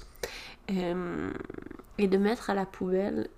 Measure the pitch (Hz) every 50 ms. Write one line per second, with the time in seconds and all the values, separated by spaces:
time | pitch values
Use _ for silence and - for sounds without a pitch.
0 | - - - - - - - - - - - - - - 196 185 180 170 175 180
1 | 180 175 170 76 90 95 - - - - - - - - - - - - - -
2 | 202 190 190 196 196 208 240 - - - 202 196 190 190 - - 196 185 185 190
3 | 196 214 226 - - - -